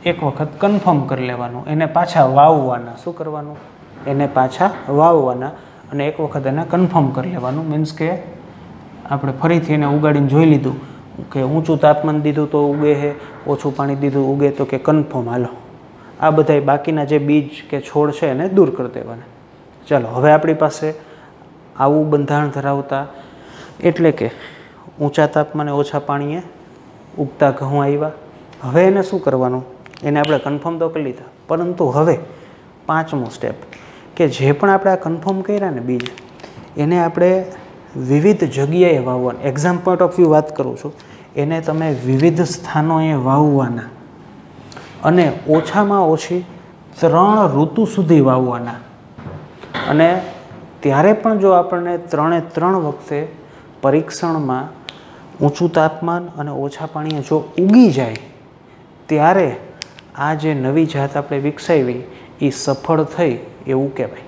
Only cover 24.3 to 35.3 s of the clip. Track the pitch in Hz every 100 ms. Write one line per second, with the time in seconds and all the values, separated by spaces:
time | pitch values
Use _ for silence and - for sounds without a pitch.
24.3 | - - - - - - - 147 147 151
25.3 | 151 147 151 147 143 143 147 139 143 143
26.3 | 160 180 - - - - - - - 139
27.3 | - 143 135 135 143 139 143 156 156 -
28.3 | - - - 131 143 185 196 190 190 -
29.3 | 131 127 127 131 - - - 147 147 151
30.3 | 147 139 143 156 165 165 165 139 123 -
31.3 | - - 165 175 175 156 131 160 - -
32.3 | - - - - - - 160 160 147 120
33.3 | - 113 - - - - - - - 165
34.3 | 127 135 143 202 196 196 185 165 165 165